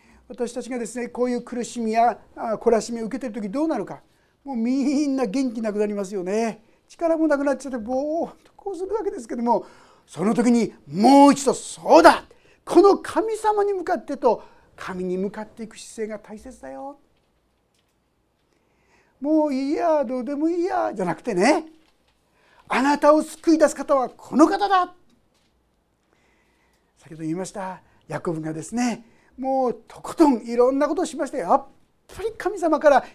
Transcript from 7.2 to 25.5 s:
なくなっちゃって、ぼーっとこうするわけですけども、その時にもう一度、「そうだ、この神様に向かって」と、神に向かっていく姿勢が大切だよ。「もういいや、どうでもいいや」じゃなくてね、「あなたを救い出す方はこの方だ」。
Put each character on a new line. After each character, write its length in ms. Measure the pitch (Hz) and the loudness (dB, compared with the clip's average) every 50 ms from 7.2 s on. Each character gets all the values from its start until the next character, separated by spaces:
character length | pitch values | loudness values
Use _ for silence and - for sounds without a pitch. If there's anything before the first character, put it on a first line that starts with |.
| 320 311 | 2 0
な 80 | 294 | 0
く 80 | 277 285 | 0 0
な 80 | 285 269 | -2 -2
っ 40 | |
ち 100 | 277 - | -4 -6
ゃ 20 | 277 | -8
っ 40 | 254 | -10
て、 60 | 240 | -8
ぼ 480 | 208 226 254 262 285 302 311 339 277 | -6 -6 -4 -4 -4 -4 -4 -4 -6
ー 40 | 180 | -6
っ 40 | - _ _ | -10 _ _
と 100 | _ _ | _ _
こ 140 | _ - 403 | _ -12 -12
う 60 | 381 | -10
す 80 | 320 370 | -8 -6
る 100 | 381 403 | -6 -6
わ 100 | 453 339 | -6 -4
け 60 | 392 | -6
で 100 | 403 320 | -8 -8
す 80 | 226 - | -10 -10
け 80 | - | -8
ど 60 | 233 233 | -4 -2
も、 240 | 240 226 185 - - - - - _ _ _ _ | 0 0 0 -2 -6 -14 -20 -20 _ _ _ _
そ 180 | _ - 143 175 | _ -8 -4 -2
の 100 | 214 233 | 0 0
時 160 | 240 214 247 | 2 4 4
に 220 | 233 240 214 - - - _ 143 | 4 4 2 0 -4 -10 _ -10
も 380 | 147 185 214 254 277 277 285 285 | -2 2 6 8 8 10 10 8
う 40 | 262 | 6
一 120 | - - | 4 2
度、 100 | 247 - | 0 -2
「そ 460 | - - - - 165 165 190 254 320 | -2 -4 -12 -16 -8 2 6 8 10
う 20 | - | 10
だ、 220 | 311 - - - - _ _ _ _ _ _ _ | 10 8 6 2 -12 _ _ _ _ _ _ _
こ 160 | - - 339 403 | 2 4 6 6
の 160 | 403 330 - | 6 6 2
神 380 | - - - 311 427 440 440 | 0 -4 -4 -4 -2 -2 -4
様 280 | 415 - 427 427 415 403 | -2 -2 0 0 0 0
に 80 | 403 403 | -2 -2
向 120 | 370 349 | -4 -4
か 100 | 381 359 | -4 -6
っ 100 | 254 - | -6 -6
て」 120 | - 285 - | -8 -8 -2
と、 240 | - 240 202 - - - _ _ _ _ _ | 0 0 0 0 -4 -12 _ _ _ _ _
神 280 | - - - 190 180 185 | -16 -12 -10 -8 -6 -4
に 120 | 180 180 | -4 -4
向 140 | 185 190 202 | -4 -4 -4
か 120 | - 214 214 | -6 -10 -14
っ 40 | |
て 160 | 214 - - 226 | -14 -14 -16 -16
い 60 | 214 | -16
く 100 | - - | -16 -18
姿 240 | - - - 226 220 | -20 -16 -12 -10 -10
勢 60 | 214 | -10
が 100 | 214 208 | -10 -12
大 200 | - - 214 208 | -14 -16 -18 -18
切 220 | - 262 247 - | -18 -18 -20 -18
だ 100 | - 262 | -16 -16
よ。 280 | 269 269 269 285 285 294 _ _ _ _ _ _ _ _ _ _ _ _ _ _ _ _ _ _ _ _ _ _ _ _ _ _ _ _ _ _ _ _ _ _ _ _ _ _ _ _ _ _ _ _ | -14 -14 -14 -14 -16 -18 _ _ _ _ _ _ _ _ _ _ _ _ _ _ _ _ _ _ _ _ _ _ _ _ _ _ _ _ _ _ _ _ _ _ _ _ _ _ _ _ _ _ _ _
「も 260 | 262 294 311 311 302 | -4 0 2 2 2
う 80 | 302 269 | 0 0
い 180 | 262 269 277 320 | -2 -4 -4 -2
い 20 | |
や、 300 | 466 349 339 311 294 269 | -2 0 0 0 0 0
ど 140 | 220 254 254 | -2 -4 -6
う 60 | 240 | -6
で 100 | 247 285 | -6 -4
も 140 | 277 311 330 | -2 -2 -2
い 140 | 349 349 339 | 0 -2 -2
い 20 | |
や」 280 | 370 381 349 320 208 208 | -2 -2 -2 -4 -4 -4
じ 80 | 196 185 | -4 -4
ゃ 20 | |
な 100 | 170 - | -4 -4
く 80 | - - | -6 -6
て 120 | 254 202 | -4 -2
ね、 320 | 175 196 254 311 339 311 - - _ _ _ _ _ _ _ _ _ _ _ _ _ _ _ _ _ _ - | 2 2 2 2 2 -2 -6 -14 _ _ _ _ _ _ _ _ _ _ _ _ _ _ _ _ _ _ -4
「あ 140 | - 233 262 | -2 0 2
な 160 | 277 294 285 | 2 2 4
た 160 | 294 294 302 | 6 6 6
を 80 | 311 302 | 6 4
救 320 | - - - - 339 320 | -2 -8 -2 2 2 4
い 40 | - | 6
出 100 | 311 277 | 6 4
す 80 | - | 2
方 180 | - 285 - 285 | 0 -2 0 0
は 140 | 269 247 - | 0 0 -2
こ 260 | - - - - - | -6 -12 -14 -2 4
の 100 | 240 320 | 6 6
方 220 | - 392 392 403 381 | 6 4 2 0 2
だ」。 260 | 392 370 359 359 - _ _ _ _ _ _ _ _ _ _ _ | 2 2 2 0 -6 _ _ _ _ _ _ _ _ _ _ _